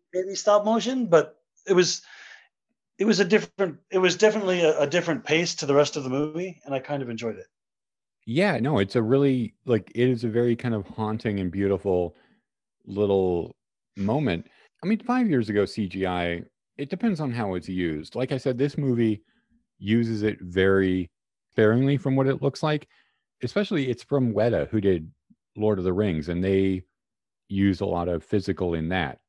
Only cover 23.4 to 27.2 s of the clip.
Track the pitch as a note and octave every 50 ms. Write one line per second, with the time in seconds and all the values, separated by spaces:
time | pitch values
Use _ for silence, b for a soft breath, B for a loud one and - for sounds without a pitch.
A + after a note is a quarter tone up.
23.4 | - A#2 - G3+ G#3 - G#3 D#3 C3+ B2+ A#2 - - - C#3+ C#3 B2+ A#2 G#2 G#2
24.4 | A2 A#2+ G#2+ D#2+ C#2+ - - G#2+ F#2+ G2 F#2 E2+ D#2 - - _ _ _ _ _
25.4 | _ _ - G#2 G#2+ G#2+ G#2 F#2 F2+ F#2 F2 G2 G#2+ G2+ E2 D#2 D2 E2 E2+ F2
26.4 | F#2 G2 G2 F#2+ G2 F#2+ F#2+ F#2 - _ _ _ _ _ _ _